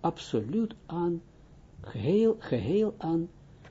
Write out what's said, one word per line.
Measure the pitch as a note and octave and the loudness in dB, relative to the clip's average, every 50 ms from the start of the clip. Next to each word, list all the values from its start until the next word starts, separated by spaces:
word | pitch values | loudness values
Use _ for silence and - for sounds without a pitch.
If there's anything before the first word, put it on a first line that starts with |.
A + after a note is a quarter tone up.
absoluut | - E3+ D#3+ - - - - A#2 G#2+ A2 D3+ A3 A#3 G#3+ - - - | -2 -2 -2 -2 -4 -2 -2 -2 0 0 0 0 -2 -2 -4 -8 -12
aan, | - D#3+ E3+ E3+ F3 F3 E3+ - - - - - - - - - - - - | -8 -4 -2 0 0 0 -2 -4 -10 -20 -20 -20 -20 -20 -20 -20 -20 -20 -16
geheel, | - - - - G2+ C3 F3+ G#3 A3+ A3+ G#3+ A3 | -12 -10 -6 -4 0 2 4 4 4 4 2 0
geheel | - - - A#2+ F#2+ E3 E3 G3+ A3 G#3 G#3 - | -2 -2 -2 0 0 2 2 2 2 2 0 -2
aan, | - E3 E3 E3 E3 F3 - - - - - - - - | -2 0 0 0 0 -2 -6 -14 -20 -20 -20 -20 -20 -20